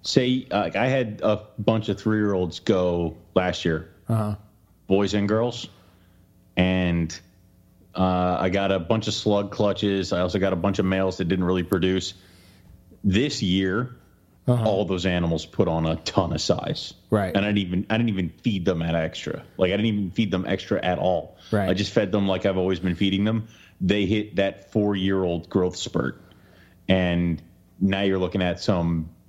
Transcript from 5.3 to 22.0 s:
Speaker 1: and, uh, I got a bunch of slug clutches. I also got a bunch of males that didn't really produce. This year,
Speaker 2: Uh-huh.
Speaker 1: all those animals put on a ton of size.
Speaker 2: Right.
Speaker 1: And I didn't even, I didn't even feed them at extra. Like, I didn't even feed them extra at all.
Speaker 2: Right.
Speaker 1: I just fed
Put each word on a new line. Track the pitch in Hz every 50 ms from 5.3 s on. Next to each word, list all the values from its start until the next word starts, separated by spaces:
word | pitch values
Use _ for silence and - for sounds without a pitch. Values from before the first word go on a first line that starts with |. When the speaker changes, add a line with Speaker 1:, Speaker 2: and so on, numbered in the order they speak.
| 107 110 117 123 120 - - - - - - - _ _ _ _ _ _ - _ _ _ _ _ _
Speaker 1:
and, | - 90 92 92 92 90 90 85 85 85 80 - - - - _ _ _ _ _ _ _ _ _ _ - _ -
uh, | - 92 92 92 92 90 90 90 -
I | - 92
got | 90 98 98 95
a | 98 95
bunch | 82 82 113 113 110 -
of | 110
slug | - - 110 104 101 101 101
clutches. | - - 107 104 98 - - 101 98 98 92 90 -
I | 87
also | 90 92 - 101
got | 92 95 92
a |
bunch | 85 82 101 95 87
of | 98
males | 95 95 95 95 95 90 -
that | 95
didn't | 85 95 92 90
really | 87 92 92 87
produce. | 82 101 92 85 95 92 95 - - - - - - - - - - - - - - - - - - - - -
This | 101 92 104 135 147 143 -
year, | - 92 90 95 95 92 92 110 127 127 - - - _ _ _ _ _ _ _ _ -
Speaker 2:
Uh-huh. | 123 120 113
Speaker 1:
all | 110 104 95 104
those | 85 95 90 85 95
animals | 90 87 87 85 82 80 -
put | - - - 98 87
on | 82 82 80 80
a | 80 80
ton | - - - - 90 82
of | 78 76
size. | - - 87 - - - - - - - - - _ _
Speaker 2:
Right. | - 104 98 92 90
Speaker 1:
And | 98 98
I | 104
didn't | 107 104 98 87
even, | 90 90 98 -
I | 110 113
didn't | 120 117
even | 104 92 92 82 - - -
feed | 123 107 95 85
them | 95 92 85 82
at | 82 82
extra. | 85 80 80 - - - - - - - - - -
Like, | 92 90 95
I |
didn't | 104 107 113
even | 107 104 101 90
feed | 87 - 113 98
them | 85 90 92 -
extra | 95 95 - - 107 - -
at | - 90 78
all. | - 92 92 82 73 - - - - -
Speaker 2:
Right. | - 104 101 92
Speaker 1:
I | 95
just | 92 104 -
fed | - 120